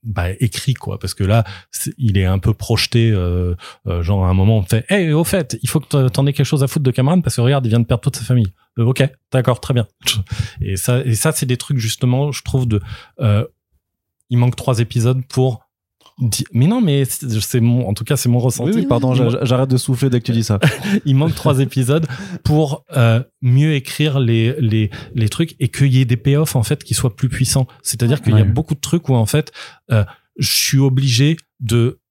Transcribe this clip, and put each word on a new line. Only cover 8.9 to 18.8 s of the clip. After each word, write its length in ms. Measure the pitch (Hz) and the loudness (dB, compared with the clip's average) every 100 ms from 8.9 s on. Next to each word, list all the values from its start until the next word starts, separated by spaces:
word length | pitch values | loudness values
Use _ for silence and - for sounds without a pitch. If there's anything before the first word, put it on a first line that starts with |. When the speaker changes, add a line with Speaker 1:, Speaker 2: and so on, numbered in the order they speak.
| 131 131 - _ | 2 0 0 _
Speaker 1:
d'accord, 280 | 131 120 123 | 0 0 0
très 140 | - | 0
bien. 140 | 123 113 _ - 107 95 - - - | -2 -2 _ -6 -4 -6 -6 -8 -6
Et 160 | 98 95 | -6 -4
ça, 240 | - 123 | 0 0
et 100 | 123 110 | 0 0
ça, 160 | 160 | 0
c'est 140 | 151 131 | -2 -2
des 100 | 123 | -2
trucs 220 | - 139 | -2 -2
justement, 520 | 110 - 123 127 147 | -2 -2 0 0 -2
je 120 | 131 | -6
trouve 240 | - 135 123 | -4 -2 0
de, 120 | 104 87 - - - | -2 -2 -14 -16 -4
euh, 240 | 110 104 127 _ _ _ _ _ _ _ _ | 0 2 -2 _ _ _ _ _ _ _ _
il 80 | 120 | 0
manque 160 | 123 120 | 0 0
trois 220 | - 117 | -2 0
épisodes 420 | 117 123 117 131 127 | 0 0 0 0 -2
pour 380 | - 131 117 _ _ _ _ _ - | 0 0 -2 _ _ _ _ _ -4
di-, 240 | 120 104 - | -4 -4 -4
mais 140 | 117 147 | 0 2
non, 140 | 240 | 2
mais 240 | 202 139 | 2 2
c'est, 240 | 131 - 135 107 | 0 -4 -4 -4
c'est 200 | - 127 | -2 0
mon, 260 | 117 120 123 | 2 2 -2
en 60 | |
tout 80 | 110 | -6
cas, 140 | 113 143 | -4 -2
c'est 120 | 123 | 2
mon 120 | 120 | 2
ressenti. 300 | 123 - 135 | 0 -2 -2
Speaker 2:
Oui, 100 | 226 | 0